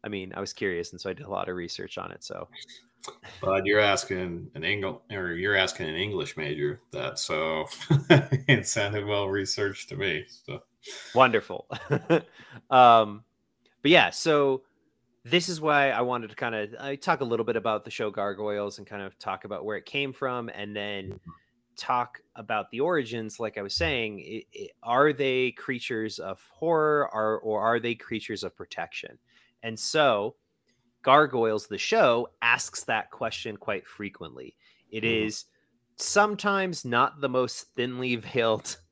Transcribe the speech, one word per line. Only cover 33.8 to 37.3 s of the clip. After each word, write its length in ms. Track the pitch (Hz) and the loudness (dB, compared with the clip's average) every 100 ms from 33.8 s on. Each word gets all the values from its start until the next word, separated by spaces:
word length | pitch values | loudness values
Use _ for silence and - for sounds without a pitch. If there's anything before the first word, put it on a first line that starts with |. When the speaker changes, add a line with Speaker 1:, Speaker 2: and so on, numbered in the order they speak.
| - | -6
Speaker 1:
frequently. 720 | - 101 - 80 64 64 _ _ _ _ | -10 -12 -10 -16 -14 -18 _ _ _ _
It 120 | 110 | -4
Speaker 2:
Mm-hmm. 240 | 113 113 110 | 0 0 0
Speaker 1:
is 180 | - - _ _ _ _ - | -4 -14 _ _ _ _ -6
sometimes 880 | - 202 208 208 208 196 190 165 127 | 0 4 4 2 0 0 -2 -4 0
not 360 | 120 135 151 | 2 2 2
the 80 | |
most 440 | 135 | -2